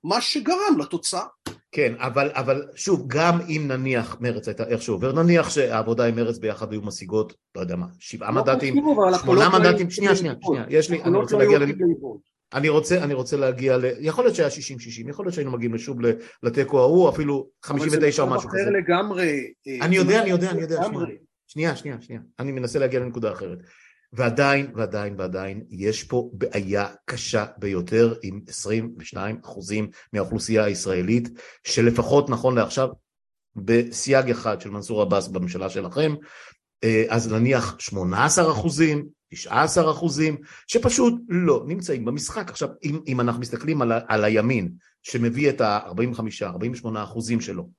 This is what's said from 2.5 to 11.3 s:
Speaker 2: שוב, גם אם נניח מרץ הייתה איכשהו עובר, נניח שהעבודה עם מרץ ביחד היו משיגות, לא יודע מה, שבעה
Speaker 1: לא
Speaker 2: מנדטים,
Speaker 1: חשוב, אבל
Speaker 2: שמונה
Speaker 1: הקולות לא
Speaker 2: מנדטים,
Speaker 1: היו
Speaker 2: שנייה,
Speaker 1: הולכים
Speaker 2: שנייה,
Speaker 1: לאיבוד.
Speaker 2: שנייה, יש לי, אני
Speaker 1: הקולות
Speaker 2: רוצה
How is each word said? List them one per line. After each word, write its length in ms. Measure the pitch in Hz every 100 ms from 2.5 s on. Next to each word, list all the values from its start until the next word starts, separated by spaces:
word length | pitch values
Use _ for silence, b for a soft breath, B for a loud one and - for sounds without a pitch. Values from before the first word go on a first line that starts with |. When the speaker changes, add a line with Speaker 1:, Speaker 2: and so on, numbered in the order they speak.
| 135 -
Speaker 2:
שוב, 300 | - - 170 131
גם 340 | 139 165 175 175
אם 160 | 156 147
נניח 480 | 131 131 123 - -
מרץ 280 | 123 107 113
הייתה 180 | 101 113
איכשהו 280 | 113 -
עובר, 180 | 95 127 139
נניח 280 | 170 170 -
שהעבודה 540 | 147 123 113 110 117 117
עם 100 | 117
מרץ 220 | 117 117
ביחד 340 | 110 101 107
היו 100 | 107
משיגות, 520 | 101 92 92 110 104 - _
לא 60 | 98
יודע 160 | 90 87
מה, 100 | 87 -
שבעה 320 | - - 101
Speaker 1:
לא 40 |
Speaker 2:
מנדטים, 400 | 127 135 131 139
Speaker 1:
חשוב, 260 | 277 302 214
אבל 20 |
Speaker 2:
שמונה 140 | 185 180
Speaker 1:
הקולות 280 | 135 123
לא 140 | 165 190
Speaker 2:
מנדטים, 280 | 175 180 175
Speaker 1:
היו 40 |
Speaker 2:
שנייה, 200 | 202 202
Speaker 1:
הולכים 60 | 190
Speaker 2:
שנייה, 160 | 170
Speaker 1:
לאיבוד. 220 | 117 175 135
Speaker 2:
שנייה, 220 | 120 151
יש 120 | 156
לי, 60 | 170
אני 60 |
Speaker 1:
הקולות 200 | 170 190
Speaker 2:
רוצה 140 | -